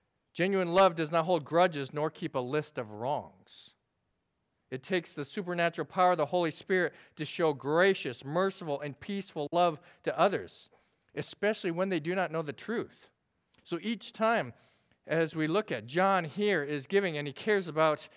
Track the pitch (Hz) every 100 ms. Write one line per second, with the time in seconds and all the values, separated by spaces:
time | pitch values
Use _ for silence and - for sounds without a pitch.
0 | _ _ _ - 180 196 175 175 190 165
1 | 156 170 160 175 135 160 180 151 135 147
2 | 156 - 160 135 123 151 151 - 110 107
3 | 120 143 98 95 _ - - _ _ _
4 | _ _ _ _ _ _ _ 135 - 185
5 | - - 143 - 175 175 170 165 160 190
6 | 180 175 147 180 170 - - 185 165 -
7 | - - 151 - 165 139 127 156 190 190
8 | 143 120 135 160 196 190 165 143 147 135
9 | - 202 190 - 143 175 175 156 - -
10 | - 135 180 165 87 - - _ _ _
11 | _ - 147 - 202 226 190 165 190 180
12 | 151 185 180 160 151 - - 226 - -
13 | - _ _ _ _ _ - 170 190 226
14 | - - 220 226 131 - _ _ _ _
15 | - 156 165 160 156 180 214 131 113 156
16 | 190 190 165 131 208 185 143 147 127 196
17 | 196 151 147 135 - 208 175 151 156 151
18 | -